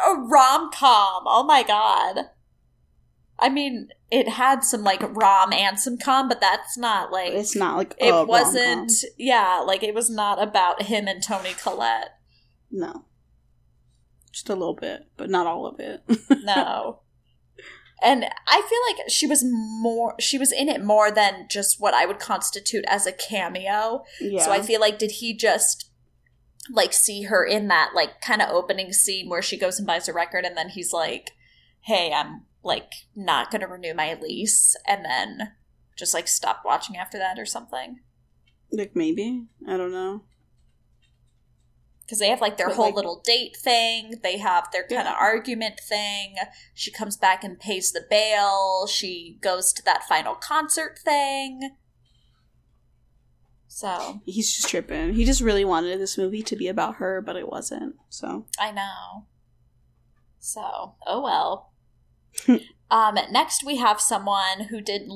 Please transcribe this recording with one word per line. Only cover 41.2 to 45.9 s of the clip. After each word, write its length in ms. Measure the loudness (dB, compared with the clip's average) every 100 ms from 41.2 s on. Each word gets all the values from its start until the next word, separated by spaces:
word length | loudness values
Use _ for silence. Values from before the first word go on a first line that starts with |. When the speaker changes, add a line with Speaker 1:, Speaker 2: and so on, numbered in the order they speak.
| _ _ _ _ _ _ _ _ -8
Speaker 1:
'Cause 100 | 0
they 100 | 2
have, 120 | 2
like, 160 | 0 0
their 100 | -2
Speaker 2:
But, 80 | 2
Speaker 1:
whole 100 | 2
Speaker 2:
like 80 | 2
Speaker 1:
little 260 | -4 -4
date 340 | 0 0 0 -6
thing. 640 | 2 2 2 -2 -8 -6
They 140 | -6 -2
have 300 | 0 0 0
their 120 | -4
kinda 220 | -4 -4 -2
Speaker 2:
Yeah. 80 |
Speaker 1:
argument 680 | 2 2 2 -2 -6 -6 -8
thing. 560 | -6